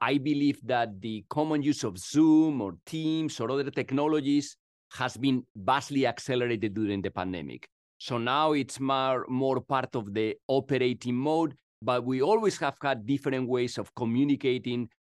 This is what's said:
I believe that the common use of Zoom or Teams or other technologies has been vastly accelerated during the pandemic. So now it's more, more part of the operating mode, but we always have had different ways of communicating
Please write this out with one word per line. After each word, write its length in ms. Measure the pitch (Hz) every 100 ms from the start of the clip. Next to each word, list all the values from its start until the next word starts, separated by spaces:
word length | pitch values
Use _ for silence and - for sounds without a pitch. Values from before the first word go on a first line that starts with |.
I 180 | 120 143
believe 400 | 135 143 143 135 117
that 340 | 127 117 98
the 240 | 113 107 -
common 340 | 151 156 151
use 200 | 143 139
of 140 | 110 92
Zoom 640 | - 147 160 156 160 135
or 140 | 98 85 -
Teams 540 | 160 156 160 156 -
or 100 | 113
other 220 | 139 139
technologies 840 | 139 123 135 151 156 139 143 139 - _ _ _
has 260 | - 127 104
been 260 | 135 127 123 104
vastly 500 | 95 139 - 139 127
accelerated 720 | 110 - 123 120 113 107 98
during 260 | 104 101
the 80 | 95
pandemic. 580 | - 92 90 71 62 - _ _ _
So 220 | - 120
now 320 | 117 139 156
it's 280 | 147 131 -
more, 460 | 135 135 131 127 -
more 320 | 127 135 131
part 340 | - 135 127 127
of 180 | 101
the 220 | 104 110 - -
operating 680 | 135 131 131 127 113 123 123
mode, 400 | 143 160 160 131 _ _
but 220 | 110 123
we 180 | 120 131
always 380 | 147 220 208 -
have 160 | 147 -
had 260 | 143 123 104
different 400 | 139 143 131 123
ways 320 | 123 123 -
of 140 | 101 -
communicating 920 | 117 117 143 135 135 127 123 123 117 _